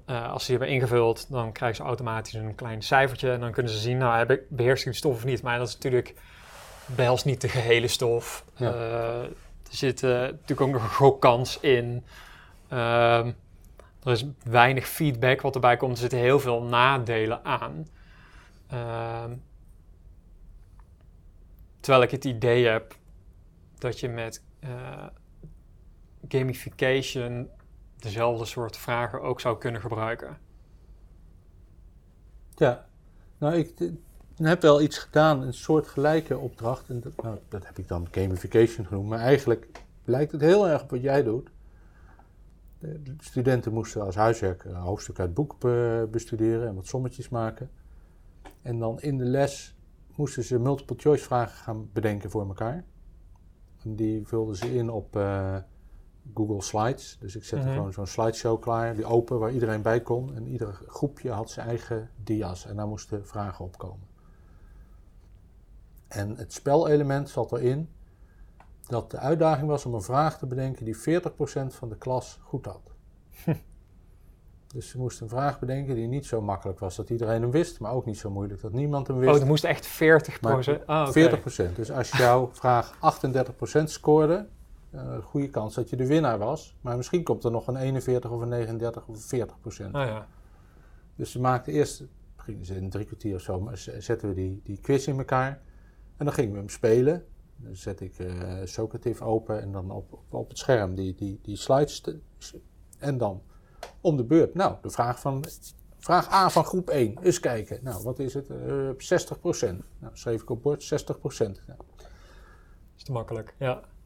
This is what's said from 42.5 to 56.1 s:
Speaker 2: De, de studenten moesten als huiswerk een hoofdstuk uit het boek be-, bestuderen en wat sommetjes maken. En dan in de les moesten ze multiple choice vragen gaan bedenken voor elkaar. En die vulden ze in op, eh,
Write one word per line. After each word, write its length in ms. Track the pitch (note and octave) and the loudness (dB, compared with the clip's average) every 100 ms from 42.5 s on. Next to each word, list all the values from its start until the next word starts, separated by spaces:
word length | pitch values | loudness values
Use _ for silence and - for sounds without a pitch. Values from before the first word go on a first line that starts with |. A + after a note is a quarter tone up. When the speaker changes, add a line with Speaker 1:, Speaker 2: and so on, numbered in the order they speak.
| - - - | -20 -20 -14
Speaker 2:
De, 220 | D#3 D#3 | -12 -12
de 120 | C#3 D3+ | -12 -14
studenten 540 | - - B2+ B2 A2 | -8 0 2 2 0
moesten 280 | A2+ A2 G#2+ | -4 -4 -4
als 140 | G2+ G2+ | -4 2
huiswerk 480 | A2+ A2+ F#2+ F2+ | 4 4 0 -2
een 120 | G2 F2+ | -8 -8
hoofdstuk 440 | F2+ G2+ - F#2 | -4 -4 -6 -4
uit 80 | F2+ | -4
het 100 | F2+ | -2
boek 220 | D3 - | -4 -2
be-, 480 | B2 A#2+ A#2+ A2+ A2+ | 0 2 2 0 -2
bestuderen 560 | A2+ - A2 A2 A2+ A#2 | -4 -4 0 2 2 -2
en 80 | F#2+ | -6
wat 120 | F#2 | -6
sommetjes 420 | B2+ B2+ - B2 | -4 -4 -6 -6
maken. 400 | A#2 A2 G#2+ C3 - - - - - - - - - | -4 -4 -6 -14 -16 -20 -20 -20 -20 -20 -20 -20 -14
En 180 | - A#2 | -8 -4
dan 220 | A2+ A2+ | -2 -2
in 160 | D3+ C3+ | -2 -2
de 80 | B2 | 2
les 500 | C#3 C#3 - - - - - - - | 2 2 0 -16 -20 -20 -20 -14 -6
moesten 280 | C#3+ - | -4 -4
ze 160 | A#2 B2 | -2 0
multiple 360 | B2+ C#3 - A#2+ | 2 0 -4 0
choice 240 | D3+ C#3+ | 4 4
vragen 340 | - B2 A#2 - | 2 0 -2 -6
gaan 320 | - A2 G#2+ | -10 -10 -6
bedenken 360 | - G#2+ G#2 G2+ | -2 -2 -2 -4
voor 180 | A2 G2 | -4 -4
elkaar. 360 | F#2+ A2 D#3+ - - - - - - - - - - | -6 -6 -6 -12 -20 -20 -20 -20 -20 -20 -20 -20 -14
En 120 | A2 G#2+ | -10 -4
die 320 | A2 A2 G#2 | -2 -2 -2
vulden 280 | A2+ A2 G2 | -2 -2 -4
ze 200 | A#2+ B2+ | -2 -2
in 140 | A2+ | -2
op, 260 | A2 - G#2+ | -4 -4 -2
eh, 400 | G2 G2 F#2+ F#2+ - - - - - | 0 0 -2 -4 -8 -18 -20 -20 -20